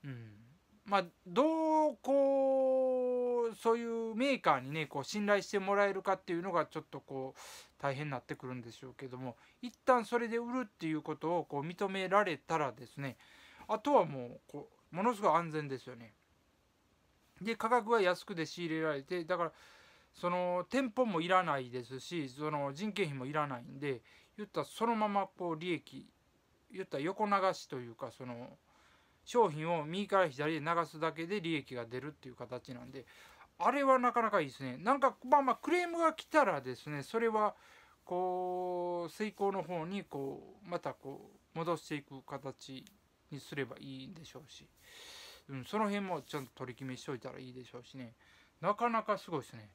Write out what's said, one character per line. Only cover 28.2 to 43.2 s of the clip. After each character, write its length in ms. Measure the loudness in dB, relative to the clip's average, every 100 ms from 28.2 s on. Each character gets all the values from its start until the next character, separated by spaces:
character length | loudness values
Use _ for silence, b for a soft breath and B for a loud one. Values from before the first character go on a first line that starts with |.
| -10
の、 320 | -10 -12 -16 _ b b b b b
商 280 | -2 4 4
品 200 | 2 -2
を 140 | -2 -2
右 220 | -4 2
か 140 | 4
ら 80 | 4
左 260 | 2 -2 0
へ 40 |
流 60 | 0 0 0
す 140 | 0
だ 140 | -2
け 140 | -2 -4
で 120 | -2
利 140 | 0
益 220 | -2 -2 -8
が 100 | -6
出 160 | -6
る 60 | -8
っ 40 |
て 160 | -12 -16
い 40 |
う 40 | -12
形 380 | -10 -10 -10
な 100 | -14
ん 60 | -12
で、 160 | -16 -16 B B B B _
あ 100 | 2
れ 140 | 4
は 160 | 6 6
な 140 | 6
か 100 | 4
な 80 | 4
か 100 | 2
い 40 | 0
い 20 |
で 60 | -4
す 80 |
ね。 140 | -8 -4
な 160 | 2
ん 60 | 4
か、 160 | 4 2 4
ま 80 | 6
あ 40 |
ま 100 | 6
あ、 20 | 0
ク 120 | 2
レ 160 | 0 0
ー 20 |
ム 120 | 2
が 140 | 2
来 120 | 2 2
た 180 | 4
ら 160 | 4 2
で 160 | -4 -8
す 140 | -6
ね、 140 | -8
そ 160 | -4 0
れ 80 | 2
は、 260 | 2 0 -2 B B B B
こ 1040 | -6 -2 0 0 -2 -2 -2 -2 -2 -2 -6
う、 40 |
セ 160 | -6 -6
イ 40 |
コ 180 | 0 0
ー 20 |
の 100 | 0
方 240 | -4 -4 -4
に、 180 | -6
こ 520 | -6 -6 -6 -8 -14 -20 -8
う、 20 |
ま 120 | -6
た、 160 | -6 -8
こ 340 | -12 -14 -16 -20 _
う、 40 | -6
戻 200 | -2 -2
し 100 | -4
て 80 | -8
い 40 |
く 180 | -8 -18
形 600 | -12 -10 -10 -12 -14 -16 -16 _ _ _